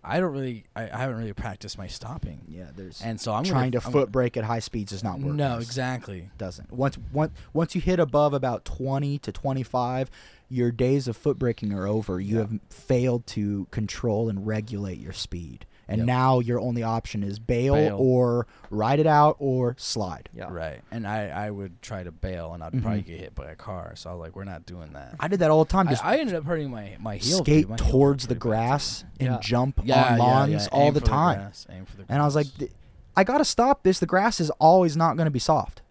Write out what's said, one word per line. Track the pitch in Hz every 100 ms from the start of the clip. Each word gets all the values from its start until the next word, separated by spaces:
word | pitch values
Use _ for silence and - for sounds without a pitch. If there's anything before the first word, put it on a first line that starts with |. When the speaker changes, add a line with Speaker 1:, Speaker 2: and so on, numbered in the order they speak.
Speaker 1:
I | 78 147
don't | 185
really, | 139 131 113 -
I, | - 110
I | 110
haven't | 135 113
really | 110
practiced | 98 117 95 104 -
my | 92
stopping." | - 113 160 - 76 -
Speaker 2:
Yeah, | 80 85
there's | 80 92 -
Speaker 1:
And | 110 110
so | 117
I'm | 107
Speaker 2:
trying | 180 135 127
Speaker 1:
gonna, | 120
Speaker 2:
to | 120
Speaker 1:
I'm |
Speaker 2:
foot | 143 123
brake | 127 123
at | 120
high | 110 117
speeds | - 117 98
is | 98
not | 104 90
working. | 143 147
Speaker 1:
No, | 139 117
exactly. | 117 127 127 127 - 92 92 -
Speaker 2:
Doesn't. | 95 - -
Once, | 120 135 - -
once, | 135 156 - -
once | 151 165
you | 180
hit | 180 180
above | 151 143 147
about | 139 127 113
twenty | - - 135 135 143 143
to | -
twenty-five, | - 139 135 123 127 123 127 131 - - - _
your | 127 120
days | 120 127 139 123
of |
foot | 110 147 135
braking | 123 113 104
are | 101 98
over. | 110 104 92
You | 98
Speaker 1:
Yeah. | 113
Speaker 2:
have | 107 110 -
failed | - - 127 127 120 -
to | - 101 101 90
control | - 104 - 120 104 113
and | 98 107
regulate | 107 107 104 101 85
your | 58
speed. | - - 87 82 57 - _
And | - 107
Speaker 1:
Yep. | 117
Speaker 2:
now | 123 131 127
your | 120 120
only | 123 120
option | 113 113 - 107
is | 101 101
bail | 113 120 131
Speaker 1:
Bail. | 143 151 101
Speaker 2:
or | 131 123 123 120 113 - -
ride | 107 110 147
it |
out | 156 147 151 -
or | 139 127 123 127
slide. | - 117 92 71 -
Speaker 3:
Yeah. | - 82
Speaker 1:
Right. | 87 80 64 -
And | 117
I, | 101 110 101
I | 76 107
would | 101 98 85
try | - 101
to | 87
bail, | 80 95 90 82
and | 85
I'd | 80 127
probably | 113 107
Speaker 2:
Mm-hmm. | 92
Speaker 1:
get | 82
hit | -
by | - 71
a |
car. | 85 - 92 82 82
So | 82
I |
was | 87
like, | 82
"We're | 95
not | 98 85
doing | - 90 78
that." | 71 65 147
Speaker 2:
I | 156
did | 190
that | 160
all | 156
the | 160
time. | 190 175
Speaker 1:
I, |
Speaker 2:
Just | 131
Speaker 1:
I | 160 269
ended | 277
up | 170
hurting | 151 165 143
my, | 113 101 -
my | 110 107
heel, | 113 185
Speaker 2:
skate | 147 156 98
Speaker 1:
dude. |
My |
heel | 117 -
Speaker 2:
towards | 131 139 139
Speaker 1:
was | -
Speaker 2:
the |
Speaker 1:
pretty | 117 120
bad, | 107 117
Speaker 2:
grass | 143 - -
Speaker 1:
too. | - -
Speaker 2:
and | 131
Speaker 3:
Yeah. | 123
Speaker 2:
jump | 107 120 131 -
Speaker 1:
Yeah, | 120 131
Speaker 2:
on | 131 120
Speaker 1:
yeah, |
Speaker 2:
lawns | 123 131 143
Speaker 1:
yeah. | 156 101
Speaker 2:
all | 135 143
Speaker 1:
Aim |
Speaker 2:
the | 143
Speaker 1:
for |
the | 120
Speaker 2:
time. | 131 170 107
Speaker 1:
grass. | 101 - -
Aim | 92
for | 95 98
the | 95
Speaker 2:
And | 139
I |
was | 147
like, | 147 147
Speaker 1:
grass. | -
Speaker 2:
"Th-, | 120 - - - - -
I |
gotta | 190 285
stop | 302 - 247 277
this. | 185 190
The |
grass | 165 185 220 -
is | 156
always | - 156 185 175
not | 151 165 151
gonna | 160
be | 131
soft. | - 151 - - -